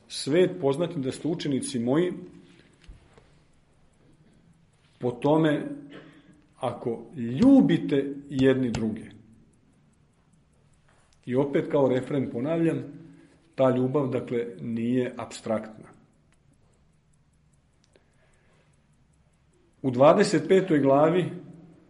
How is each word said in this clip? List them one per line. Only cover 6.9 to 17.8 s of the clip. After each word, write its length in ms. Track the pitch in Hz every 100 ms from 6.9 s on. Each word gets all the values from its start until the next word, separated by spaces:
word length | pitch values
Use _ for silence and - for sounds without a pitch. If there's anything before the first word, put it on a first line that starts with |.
| 113 - 139
ljubite 1000 | 117 131 254 269 - 160 - 139 139 143 -
jedni 420 | 135 131 127 127
druge. 300 | 110 110 101 - - - - _ _ _ _ _ _ _ _ _ _ _ _ _ _ _ _ _ _ -
I 100 | 123
opet 360 | 143 165 -
kao 180 | 151 131
refren 400 | 127 131 147 -
ponavljam, 520 | 117 139 170 165 143 127 - - - - _ _ -
ta 200 | 131 123
ljubav, 340 | 127 147 131
dakle, 360 | 123 - 120 117 -
nije 540 | 117 117 117 127 120 117
apstraktna. 680 | 113 - 110 110 - - - - _ _ _ _ _ _ _ _ _ _ _ _ _ _ _ _ _ _